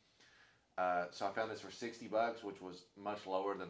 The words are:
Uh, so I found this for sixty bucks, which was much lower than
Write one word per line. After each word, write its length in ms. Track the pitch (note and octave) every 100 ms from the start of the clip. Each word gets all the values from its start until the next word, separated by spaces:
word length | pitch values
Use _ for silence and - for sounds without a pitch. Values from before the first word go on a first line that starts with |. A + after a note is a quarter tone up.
| _ _ - - - - _ -
Uh, 280 | F2+ F2+ F2
so 140 | - G2+
I 20 |
found 220 | G#2 A2+
this 100 | G#2
for 80 | F#2+
sixty 360 | - A#2 - G#2+
bucks, 360 | G#2+ A#2 -
which 160 | G2+ F#2+
was 220 | F#2 F2 - G2+
much 260 | G2+ G2+ F#2+
lower 280 | F#2+ G2+
than 120 | F#2+